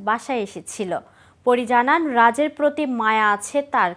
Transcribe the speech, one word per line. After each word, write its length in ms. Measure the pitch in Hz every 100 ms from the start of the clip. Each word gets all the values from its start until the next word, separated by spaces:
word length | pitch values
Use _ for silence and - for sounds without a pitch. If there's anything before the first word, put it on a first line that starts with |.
বাসায় 380 | 202 233 - 247
এসেছিল। 600 | 202 170 - - 190 165 - _ _ _
পরি 220 | 254 247 233
জানান, 440 | 240 254 330 311
রাজের 400 | 233 233 233 302
প্রতি 360 | 294 294 294 294
মায়া 460 | 233 220 220 214
আছে 300 | 202 - 285
তার, 320 | 285 247 185